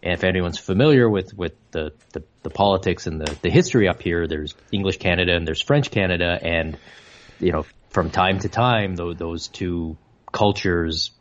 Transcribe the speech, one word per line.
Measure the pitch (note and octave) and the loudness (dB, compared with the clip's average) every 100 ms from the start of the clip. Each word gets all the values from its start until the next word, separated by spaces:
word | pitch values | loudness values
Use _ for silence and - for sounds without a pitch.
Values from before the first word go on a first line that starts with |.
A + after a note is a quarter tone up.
| F2+ | -4
if | F2 | 0
anyone's | F#2 F#2 F2 E2+ | 0 0 -2 -6
familiar | - G2 D3 C#3 A#2 | -4 2 6 6 4
with, | G#2 F#2 | 2 -4
with | G2 F2 - _ | -8 -8 -8 _
the, | E2 D#2 - _ | -8 -8 -10 _
the, | - - _ | -14 -14 _
the | - | -14
politics | - G2+ F#2+ - E2+ - | 2 4 4 2 -2 -4
and | D#2 | -6
the, | D2+ D2 | -6 -4
the | F2+ | 2
history | D3+ F3+ B2 G2 | 2 4 4 2
up | E2+ | 0
here, | - E2+ E2 | -2 -2 -2
there's | D#2 D2+ - _ | -4 -8 -12 _
English | G2+ F#2+ F#2 | -4 -2 -2
Canada | F#2+ F2 F2+ | 0 0 2
and | F2 E2 | 0 0
there's | D#2+ | -4
French | - C#3+ C#3 | 2 2 2
Canada, | - F#2+ F2 F2 F2 | 0 0 0 0 0
and, | E2 E2+ D#2+ D#2 - - - - - - | -2 -2 -2 -8 -16 -20 -20 -20 -20 -4
you | F2+ | -2
know, | D#2 D2+ _ _ | -2 -6 _ _
from | - D#2+ | -2 -2
time | - F#2 F#2+ | 2 2 2
to | G#2+ | -2
time, | A2 B2 A#2 G2 F2+ | 0 2 2 0 -4
tho-, | F2 | -6
those | E2+ E2+ E2+ - | -6 -6 -6 -10
two | - F#2 F2 E2 D#2 _ _ - | -8 -6 -4 -6 -10 _ _ -12
cultures | - G#2 G2 F#2+ F2 E2 D#2+ - _ | 0 0 2 0 0 0 -4 -6 _